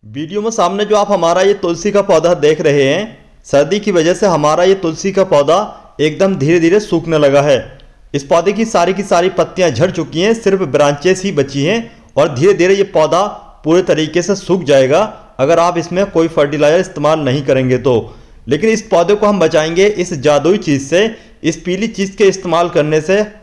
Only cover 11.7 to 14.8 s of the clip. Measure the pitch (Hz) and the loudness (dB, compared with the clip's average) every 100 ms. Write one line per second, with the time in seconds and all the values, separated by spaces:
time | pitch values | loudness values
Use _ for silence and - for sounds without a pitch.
11.7 | 226 226 - _ - 160 127 180 185 180 | -2 -6 -18 _ -2 -2 2 2 4 2
12.7 | 196 190 170 151 165 202 - - - 151 | 2 2 0 2 0 -2 -6 -20 -10 0
13.7 | 170 185 156 156 170 175 190 - 180 143 | 0 2 -2 0 -4 -2 -6 -2 -4 2
14.7 | 139 | 2